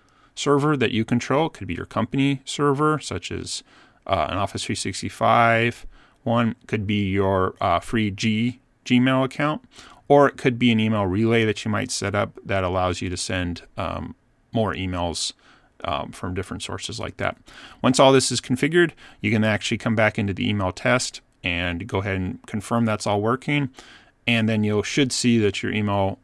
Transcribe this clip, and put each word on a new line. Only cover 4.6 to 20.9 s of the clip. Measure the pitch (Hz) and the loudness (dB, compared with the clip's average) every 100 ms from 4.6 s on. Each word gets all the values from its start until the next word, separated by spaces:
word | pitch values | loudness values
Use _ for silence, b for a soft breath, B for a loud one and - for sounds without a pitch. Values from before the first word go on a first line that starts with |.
three | - 95 | -6 -6
sixty-five | 107 98 104 - 113 117 117 113 117 - - b b b | -6 -6 -8 0 4 6 4 4 0 -4 -12 b b b
one, | 120 117 117 - - | -2 0 0 -2 -6
could | 110 98 | -4 -2
be | 104 98 | -2 0
your, | 98 98 95 92 - | 2 2 2 0 -2
uh, | 98 87 | 0 0
free | - 117 104 | 0 -2 -2
G-, | 98 113 107 120 123 _ _ - | -2 -2 0 -2 -4 _ _ 0
Gmail | 127 127 131 | 2 4 2
account, | 131 - 147 156 - B B B - | 0 -2 -4 -4 -10 B B B 4
or | 143 135 | 6 6
it | - | 4
could | 139 117 | 0 2
be | 123 | 4
an | 110 | 4
email | 110 110 95 | 2 2 0
relay | 98 113 117 | 2 2 4
that | 110 104 | 2 0
you | 110 | -2
might | 104 104 | -2 -2
set | - 101 | -4 -2
up | 101 104 - | -2 -2 -6
that | - 98 | -4 -2
allows | 92 92 92 87 | 0 0 0 -2
you | 95 | -4
to | 87 | -6
send, | - 92 87 85 - - | -4 -4 -4 -6 -10 -8
um, | 85 87 85 - _ _ _ | -6 -6 -10 -14 _ _ _
more | 117 104 | -2 -2
emails, | 78 95 90 87 78 - - b b b - | -2 -4 -4 -4 -4 -6 -10 b b b -12
um, | - 71 80 | -6 -6 -6
from | - 95 | -10 -8
different | 92 92 - | -6 -8 -10
sources | - 101 - 107 | -10 -10 -10 -10
like | 98 - | -10 -6
that. | 101 - - B B B | -6 -6 -14 B B B
Once | 123 127 | 2 6
all | 135 | 8
this | 135 - | 6 4
is | 120 | -2
configured, | - 127 147 175 165 - B B | -2 -2 2 2 2 0 B B
you | 104 | 0
can | 107 | 2
actually | 110 104 - 110 | 2 0 -2 -4
come | 123 | -2
back | 110 107 - | 2 2 2
into | 101 | -2
the | 98 98 | -2 -2
email | 104 92 | 0 -2
test | - 127 | -2 0